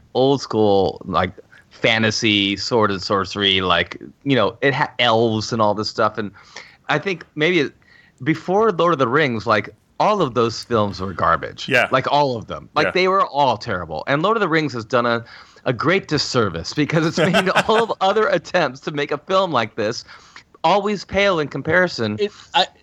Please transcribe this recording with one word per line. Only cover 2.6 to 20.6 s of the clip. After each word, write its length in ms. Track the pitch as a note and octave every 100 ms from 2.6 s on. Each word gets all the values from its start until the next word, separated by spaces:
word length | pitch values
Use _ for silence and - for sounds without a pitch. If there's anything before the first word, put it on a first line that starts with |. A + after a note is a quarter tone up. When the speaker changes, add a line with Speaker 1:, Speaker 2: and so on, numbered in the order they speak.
| - B2 G#2+
Speaker 1:
and 100 | F#2+
sorcery, 600 | - G2+ F#2+ G2+ G2+ F#2+
like, 380 | F#2 F2 F2 - - -
you 120 | C#3 C3
know, 200 | G2+ -
it 120 | C#3
had 180 | C3+ D3 -
elves 520 | A#2+ A2+ A#2 A2 G#2
and 100 | A#2
all 120 | G#2+
this 160 | G#2 G#2
stuff. 280 | - A2 G#2+
And 140 | G#2 - - - - - -
I 100 | D3
think 260 | F#3 F3 - -
maybe 240 | D#3 F3+
it, 140 | C3+ - _ - _ _
before 480 | B2+ D#3+ - F#3+ A3+
Lord 220 | E3+ E3+
of 60 | D#3+
the 80 | B2
Rings, 380 | C#3 D3+ A2+ G#2+
like, 220 | G#2+ G#2+ - _ _
all 220 | E3+ G#3
of 120 | D3+ A#2+
those 280 | A#2 A2+
films 360 | - A#2 G#2 -
were 120 | F#2+
garbage. 540 | E2+ E2 E2 B1+ - -
Speaker 2:
Yeah. 200 | B2+ G2+
Speaker 1:
Like, 140 | C3 B2+
all 260 | C#3+ C#3+ A#2+
of 100 | F2
them. 220 | D#2+ - D3
Like, 120 | D#3+
Speaker 2:
Yeah. 40 |
Speaker 1:
they 160 | F#3 F#3
were 180 | F#3+ F#3
all 320 | C#3 C#3 A2
terrible. 460 | - F#2 E2+ D#2 -
And 140 | C#3+
Lord 160 | F3+ A3+
of 40 |
the 80 | F#3+
Rings 240 | D#3+ D3+
has 120 | A#2+ G#2+
done 200 | B2 A#2+
a, 180 | A#2 A#2+ - - - -
a 80 |
great 340 | A#2+ B2 F#3+ F#3+
disservice 680 | D3+ - C3 G#2 E2 E2
because 320 | - D3 D#3+ D#3+
it's 100 | E3+
made 320 | F3 G3+ F#3
Speaker 2:
<laughs> 180 | G#3+ G#3
Speaker 1:
all 160 | A3
of 80 | A3+ -
other 260 | F#3+ G#3 G#3+
attempts 520 | F3+ - F#3 D3 B2+
to 100 | -
make 200 | D3+ C#3+
a 60 | C#3+
film 340 | - F#3+ F#3+
like 240 | C3+ A2+ -
this 280 | G#2+ A#2+ - - - - - _